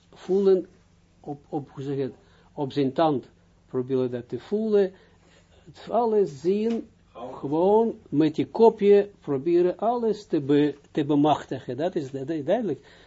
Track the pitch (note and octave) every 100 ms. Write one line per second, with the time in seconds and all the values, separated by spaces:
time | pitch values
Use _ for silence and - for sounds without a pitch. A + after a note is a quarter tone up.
0 | _ - - F#3+ G3 F#3+ E3 _ _ _
1 | _ _ - C#3+ _ D#3+ C3+ - C3+ C#3
2 | C3 - _ _ _ - C#3+ C#3+ C3+ C3
3 | D#3+ C3+ - _ _ _ _ B2+ B2+ C3
4 | B2+ A#2+ A#2 A#2+ - G#3 A3 G3+ F#3 F#3
5 | _ _ _ _ _ _ - - - G#3+
6 | A3+ G#3+ F3+ C#3 E3 G3+ A3+ A3+ - _
7 | _ - B2+ - C#3 D3+ F#3 G#3+ A3+ -
8 | - C#3+ D#3 D3 - - A3+ A3 G3+ G3+
9 | G3 - - C#3 D#3 F3 F3+ F3 G#3+ B3
10 | A3+ G#3 - E3 C3+ C#3+ D3 C#3+ _ -
11 | C#3+ D3 D3 C#3 - C3 - B2 F3 F#3
12 | C3+ C3+ C#3 E3 C3+ A3 G#3 C3+ - -